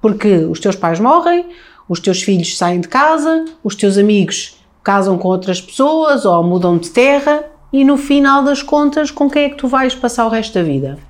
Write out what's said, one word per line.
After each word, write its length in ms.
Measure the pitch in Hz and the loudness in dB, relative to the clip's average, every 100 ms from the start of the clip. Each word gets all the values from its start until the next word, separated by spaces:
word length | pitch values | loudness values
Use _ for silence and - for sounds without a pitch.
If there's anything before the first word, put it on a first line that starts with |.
Porque 340 | 220 208 208 185 160 | 0 0 2 2 2
os 100 | 160 | -2
teus 160 | 208 196 | -4 -2
pais 240 | 170 165 | -2 0
morrem, 460 | 226 330 339 349 349 - - - _ | 2 2 2 -2 -2 -14 -20 -20 _
os 120 | 170 | -6
teus 220 | - 185 | -2 -2
filhos 360 | - 190 165 - | 0 0 0 -2
saem 220 | 175 180 | -2 -2
de 60 | 175 | -2
casa, 560 | 254 302 320 302 320 320 - | 0 2 0 0 -2 -4 -8
os 120 | 208 - | -8 -2
teus 220 | 202 196 | 0 2
amigos 640 | 208 208 180 - - - _ _ | 4 4 0 -4 -10 -18 _ _
casam 340 | - 196 190 180 | -2 0 0 -2
com 100 | 185 | 0
outras 300 | 185 185 180 | -2 -2 -6
pessoas 640 | - - 277 320 311 277 208 | -8 -2 0 2 0 0 2
ou 180 | 170 | 2
mudam 340 | 175 180 180 170 | 2 0 0 0
de 120 | 170 | 0
terra 560 | - 262 285 285 302 - - - | 0 2 2 0 -2 -4 -18 -6
e 120 | 269 | 2
no 140 | 269 277 | 2 2
final 460 | - 285 277 277 | 2 2 4 2
das 180 | 277 277 | 2 -2
contas 480 | - 294 294 294 294 | -2 0 0 0 -4
com 180 | - 285 | -2 0
quem 160 | 294 285 | 0 -2
é 40 | |
que 60 | 285 | -4
tu 100 | 262 | -2
vais 280 | 269 262 254 | 0 0 -2
passar 300 | 240 240 226 | -4 -2 -2
o 40 | |
resto 240 | 226 220 | -2 -4
da 100 | 185 | -2
vida? 360 | 170 139 135 143 - | -2 -2 -4 -10 -18